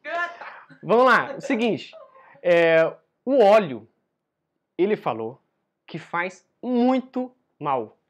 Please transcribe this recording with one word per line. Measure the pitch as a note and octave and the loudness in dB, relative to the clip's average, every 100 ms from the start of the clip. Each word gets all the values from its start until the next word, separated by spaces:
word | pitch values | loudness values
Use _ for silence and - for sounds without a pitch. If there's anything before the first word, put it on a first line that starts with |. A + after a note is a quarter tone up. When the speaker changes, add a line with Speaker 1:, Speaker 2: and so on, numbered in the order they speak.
Speaker 1:
Canta. | D4 E4+ F4 - - - - - | -12 -8 -8 -10 -20 -20 -20 -16
Speaker 2:
Vamos | D3+ A3 | -2 2
lá, | B3+ G#3+ C3 C4+ | 4 2 0 -8
o | |
seguinte, | - B3 A#3 F#3+ - - - - - - | -6 -2 -2 -4 -8 -20 -20 -20 -20 -8
é, | F3+ E3+ E3 D#3+ D#3+ - _ _ | 0 2 4 4 2 -2 _ _
o | - C4+ | -2 4
óleo, | G3+ A3 F3 A#2 G#2+ _ _ _ _ _ _ _ _ - | 6 6 2 -6 -14 _ _ _ _ _ _ _ _ -2
ele | F#3+ G#3 | -2 0
falou | F3 A2+ A2+ A#2+ _ _ _ _ _ | -4 -6 -8 -12 _ _ _ _ _
que | E3+ | -16
faz | - F3 F3+ - _ _ | -10 -8 -8 -10 _ _
muito | A#3+ B3 B3 C4 B3+ B3 B3+ _ _ _ | -4 0 0 0 -4 -10 -10 _ _ _
mal | D3 C3 G#2+ _ | -6 -4 -6 _